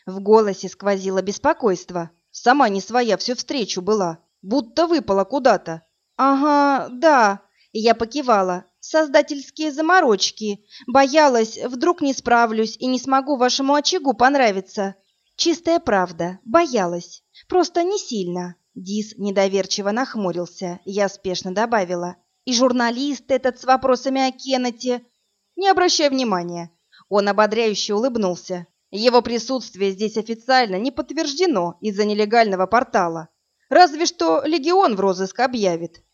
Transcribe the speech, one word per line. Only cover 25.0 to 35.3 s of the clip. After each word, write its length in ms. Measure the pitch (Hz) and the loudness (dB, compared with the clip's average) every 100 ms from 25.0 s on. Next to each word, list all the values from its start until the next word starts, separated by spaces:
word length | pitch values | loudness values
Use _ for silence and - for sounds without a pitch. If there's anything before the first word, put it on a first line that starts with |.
| - _ _ _ _ - | -8 _ _ _ _ -2
«Не 120 | 392 | 0
обращай 400 | 370 359 - 294 | 2 2 2 0
внимания». 600 | 262 247 180 175 175 170 _ _ _ _ | 0 0 -2 -4 -10 -12 _ _ _ _
Он 160 | 202 202 | 0 2
ободряюще 640 | 202 214 220 226 196 - | 2 2 2 0 -2 -2
улыбнулся. 760 | 208 262 233 190 175 - 180 170 _ _ | -2 0 0 -2 -4 -8 -10 -10 _ _
«Его 280 | 196 240 240 | -2 2 2
присутствие 720 | 233 233 226 262 - 185 196 | 2 -2 -4 -6 -6 -4 -4
здесь 260 | 190 214 220 | -2 -4 -4
официально 600 | 220 226 - 262 233 185 | -6 -8 0 2 2 -2
не 160 | 254 | -4
подтверждено 840 | 302 - 285 311 277 359 220 208 - | -6 -6 -6 -4 0 0 0 -2 -4
из-за 240 | 214 196 | -6 -2
нелегального 600 | 214 208 208 233 220 185 185 | 0 0 2 4 2 2 0
портала. 640 | 233 254 220 175 165 160 _ _ _ _ | 0 0 0 0 -4 -12 _ _ _ _
Разве 380 | 294 359 294 339 | 6 6 4 -6
что 360 | - 330 320 | -2 0 0
Легион 500 | 311 330 285 370 370 | 0 -2 0 2 2
в 60 | 196 | 2
розыск 400 | 196 180 190 | 0 -2 -4